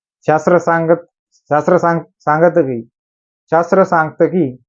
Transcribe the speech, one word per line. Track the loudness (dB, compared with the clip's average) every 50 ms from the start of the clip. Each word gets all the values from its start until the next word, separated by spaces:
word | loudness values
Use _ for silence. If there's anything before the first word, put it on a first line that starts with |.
| _ _ _ _ -4
शास्त्र | -2 -2 0 0 2 0
सांगत, | 0 2 0 -2 0 0 0 0 -2 -2 _ _ _ _ _
शास्त्र | _ _ _ -4 -2 -2 0 0 0
सांग-, | 0 2 0 -2 -2 -6 _ _ _
सांगत | -4 -2 0 2 2 2 2
की, | 0 0 -2 -4 -8 -10 _ _ _ _ _ _ _ _ _ _ _ _ -2
शास्त्र | 0 0 0 2 2 2 2
सांगतं | 2 2 0 0 -2 -2 -2 -2
की | 0 0 0 -2 -2 -4 -10 _